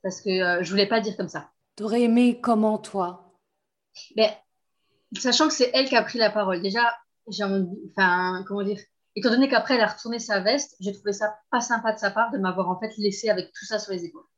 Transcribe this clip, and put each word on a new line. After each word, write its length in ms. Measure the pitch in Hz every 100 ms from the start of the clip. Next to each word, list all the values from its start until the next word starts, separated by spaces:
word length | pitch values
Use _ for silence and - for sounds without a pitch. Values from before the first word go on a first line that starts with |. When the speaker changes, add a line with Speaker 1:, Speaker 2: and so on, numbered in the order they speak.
Speaker 1:
parce 200 | 190 185
que, 80 | 208
euh, 340 | 185 180 175
je 60 | 175
voulais 180 | 196 202
pas 140 | 226
dire 160 | 208 -
comme 100 | 180
ça. 240 | 156 - _ _ -
Speaker 2:
T'aurais 280 | 214 233
aimé 360 | 240 233 247 240
comment, 360 | 247 220 214 214
toi ? 560 | - 196 180 175 - _ _ _ _ _ _ - - -
Speaker 1:
Ben, 160 | 220 - _ _ _ _ _ _ _ 214
sachant 280 | 254 240 311
que 60 |
c'est 180 | - 254
elle 160 | 262 269
qui 60 | 240
a 80 |
pris 140 | 214 240
la 120 | 220
parole. 320 | 214 196 180
Déjà, 340 | 190 220 240 233 _ _ -
j'ai 160 | 196
envie, 240 | 202 196 180 190 -
enfin, 540 | - 190 180 180 185 190
comment 140 | 202
dire, 180 | 202 202 - _ _ -
étant 160 | 226
donné 180 | 240 269
qu'après, 260 | 240 - 247
elle 60 |
a 60 | 208
retourné 320 | - 233 233
sa 200 | 226 202
veste, 340 | 190 277 - _
j'ai 140 | 190
trouvé 180 | 196 208
ça 240 | 196 214 - _
pas 120 | 247
sympa 300 | 240 226 226
de 60 | 214
sa 140 | 202
part 200 | 214 339
de 60 | 277
m'avoir 320 | 190 180 180
en 100 | 185
fait 120 | 220 220
laissée 320 | 208 196 226
avec 180 | 185 170
tout 180 | - -
ça 140 | 214
sur 140 | 202
les 120 | 185 170
épaules. 200 | 156 -